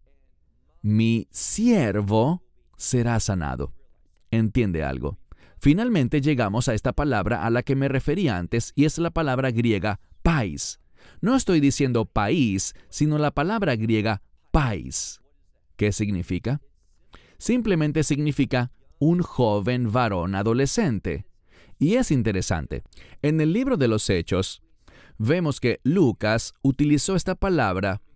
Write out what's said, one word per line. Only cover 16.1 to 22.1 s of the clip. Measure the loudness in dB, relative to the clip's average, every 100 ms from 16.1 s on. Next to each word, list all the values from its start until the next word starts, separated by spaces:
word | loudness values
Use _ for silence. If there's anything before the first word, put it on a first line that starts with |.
| -2 -4 -4 -4 -6 -8 _ _ _ _ -20 -20 -8
Simplemente | -2 0 2 2 2 0
significa | 0 0 0 0 0 0 -2 -8 _ _
un | 2 2
joven | 0 0 2 2 0 -2 0
varón | 0 0 0 -2
adolescente. | -2 0 2 0 0 0 -2 -4 -6 -10 _ _ -20 -20 -2
Y | 2
es | 2 2